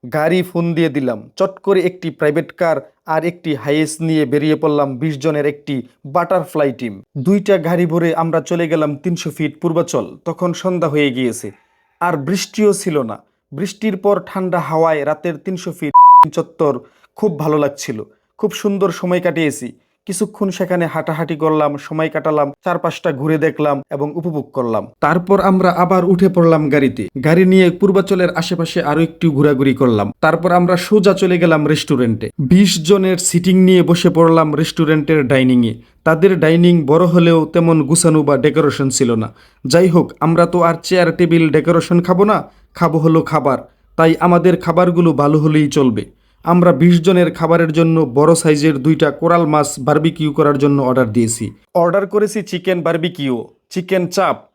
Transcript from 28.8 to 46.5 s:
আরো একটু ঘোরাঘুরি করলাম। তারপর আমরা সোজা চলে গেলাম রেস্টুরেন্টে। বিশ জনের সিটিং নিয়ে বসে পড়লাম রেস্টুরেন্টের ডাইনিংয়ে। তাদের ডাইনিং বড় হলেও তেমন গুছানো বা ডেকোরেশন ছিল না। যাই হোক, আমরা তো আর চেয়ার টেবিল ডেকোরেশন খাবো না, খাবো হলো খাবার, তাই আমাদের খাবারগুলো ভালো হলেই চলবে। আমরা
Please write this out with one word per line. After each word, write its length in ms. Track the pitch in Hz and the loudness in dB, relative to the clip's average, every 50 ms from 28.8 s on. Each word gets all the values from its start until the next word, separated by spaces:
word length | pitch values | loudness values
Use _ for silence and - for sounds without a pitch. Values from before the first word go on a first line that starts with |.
| 165 | -2
আরো 180 | 143 147 156 | -2 0 0
একটু 300 | 165 165 - - - 170 | 0 -2 -2 -2 -2 0
ঘোরাঘুরি 420 | 143 135 147 147 143 127 135 135 123 | 2 2 2 2 2 2 2 0 2
করলাম। 380 | 113 135 127 113 104 101 101 - _ | 2 0 2 2 0 -2 -4 -4 _
তারপর 300 | - 156 160 165 170 180 | 0 0 0 0 0 0
আমরা 260 | 175 180 180 175 185 | 2 2 2 2 0
সোজা 360 | 175 - - 214 214 180 202 190 | -2 0 2 2 4 4 4 2
চলে 240 | 190 196 185 180 | 2 0 0 0
গেলাম 300 | 175 170 170 160 156 147 | 2 2 2 2 2 2
রেস্টুরেন্টে। 640 | 151 156 - - - 151 123 123 120 113 110 110 113 - - | 0 0 -2 0 -2 0 0 0 0 -2 -4 -6 -12 -8 -6
বিশ 440 | 135 127 180 185 208 185 175 175 156 | 0 2 4 4 4 4 0 -4 0
জনের 340 | 156 202 202 190 190 185 | 2 2 2 2 0 -2
সিটিং 400 | 175 - - - 175 175 185 185 | -2 -4 -2 -2 0 2 2 4
নিয়ে 240 | 185 185 185 185 180 | 4 6 6 6 4
বসে 280 | 165 143 175 175 - 175 | 4 4 2 2 2 0
পড়লাম 460 | - 160 165 165 165 160 160 156 147 | 4 4 4 4 4 4 2 0 0
রেস্টুরেন্টের 720 | 143 160 156 - - 165 151 160 160 147 151 160 151 139 | -2 -4 -4 -2 -2 0 0 2 0 0 0 0 0 0
ডাইনিংয়ে। 540 | 120 139 135 131 127 127 123 117 113 113 117 - _ _ _ _ | 0 0 2 2 4 2 2 2 0 -4 -8 -16 _ _ _ _
তাদের 360 | 160 160 156 165 196 190 170 | 0 0 4 4 2 2 4
ডাইনিং 460 | 160 156 165 170 175 175 175 170 151 | 2 2 4 4 4 4 4 4 2
বড় 200 | 131 151 165 180 | 2 2 2 2
হলেও 400 | 175 165 180 170 170 165 165 156 | 4 4 4 4 4 4 2 2
তেমন 380 | 156 - 175 170 165 165 156 143 | 0 0 0 2 2 2 2 2
গুছানো 400 | 127 160 165 - 165 156 156 147 | 2 0 2 2 2 2 2 2
বা 140 | 143 147 | 2 0
ডেকোরেশন 520 | 131 123 151 143 156 160 147 - - 143 135 | 2 2 0 0 2 0 0 0 -2 -4 -4
ছিল 260 | 120 - 139 117 117 | 0 0 0 0 0
না। 180 | 110 110 110 - _ _ _ _ _ _ | -2 -4 -6 -10 _ _ _ _ _ _
যাই 200 | 135 151 170 185 | 0 2 2 2
হোক, 260 | 185 165 175 - 175 - _ | 4 2 2 0 0 -4 _
আমরা 260 | - 160 165 160 170 | -2 0 2 2 0
তো 160 | 170 - 175 | 0 2 0
আর 140 | 170 170 165 165 - | 0 0 0 -2 -4
চেয়ার 320 | - - 180 175 165 165 | -2 0 2 2 0 2
টেবিল 340 | - 180 165 165 170 160 160 | 0 0 2 2 2 2 2
ডেকোরেশন 520 | 139 156 143 165 170 170 165 - 180 175 | 2 0 0 2 0 0 0 2 0 0
খাবো 220 | 175 180 180 175 202 | 2 0 0 2 2
না, 200 | 208 214 160 - - _ _ _ _ _ | 2 0 -2 -4 -8 _ _ _ _ _
খাবো 260 | - 170 165 147 160 | -2 -2 0 0 2
হলো 220 | 151 165 160 165 | 2 2 2 2
খাবার, 360 | 160 - 156 156 127 139 127 120 - - _ _ _ _ _ | 0 0 -4 -2 0 0 -2 -2 -6 -14 _ _ _ _ _
তাই 180 | - 160 165 165 160 | 0 2 2 2 2
আমাদের 380 | 165 180 175 175 156 180 170 | 2 2 2 4 4 2 0
খাবারগুলো 560 | 170 - 170 165 170 180 175 170 170 175 165 151 | 0 -2 -2 0 2 2 2 2 2 2 2 2
ভালো 260 | 135 143 143 151 156 | 2 0 2 2 2
হলেই 300 | 151 160 151 151 151 143 | 2 2 2 2 0 2
চলবে। 360 | 139 147 135 127 110 104 98 - _ _ _ _ _ _ _ | 0 2 0 2 0 -2 -8 -10 _ _ _ _ _ _ _
আমরা 280 | 160 | 0